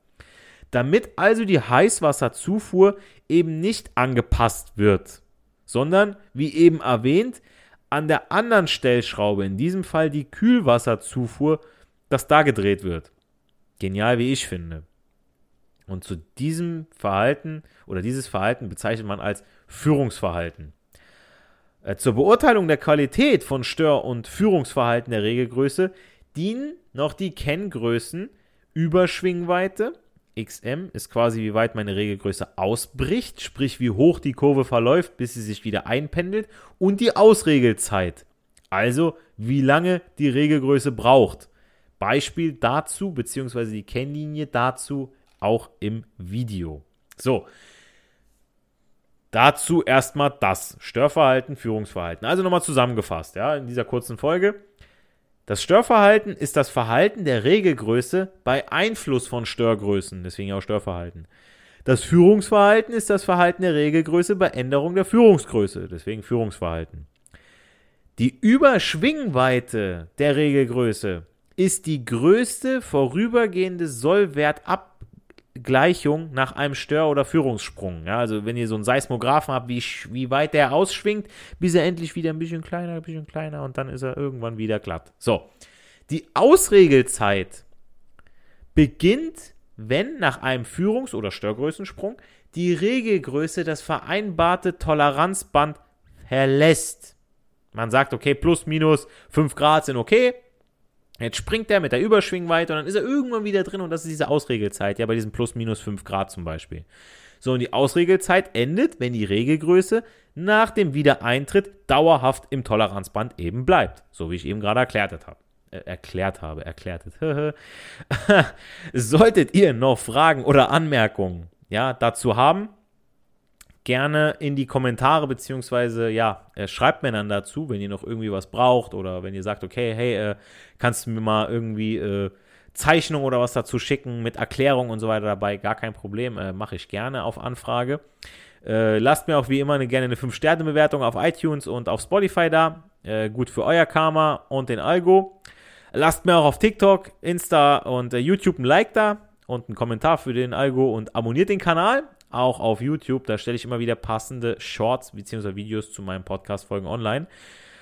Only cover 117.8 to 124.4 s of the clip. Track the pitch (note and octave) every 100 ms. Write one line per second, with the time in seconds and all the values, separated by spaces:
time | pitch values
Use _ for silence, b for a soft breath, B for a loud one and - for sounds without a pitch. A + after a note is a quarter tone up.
117.8 | B B B - - G3 C#3+ - B B
118.8 | D#3+ B2+ A2 D3+ A3+ G3+ C#3+ F3+ F#3 A#2
119.8 | C3 A#2+ - A#2+ D#3+ C#3+ B2+ C#3 - D3+
120.8 | D#3+ C3+ G#2+ - F#2+ E2+ E2+ _ - G#2
121.8 | C3 B2 A#2 - A#2+ G#2+ C#3 F#3 G#3+ _
122.8 | _ _ _ _ _ _ _ _ - _
123.8 | - B2+ C#3+ D3+ D3+ -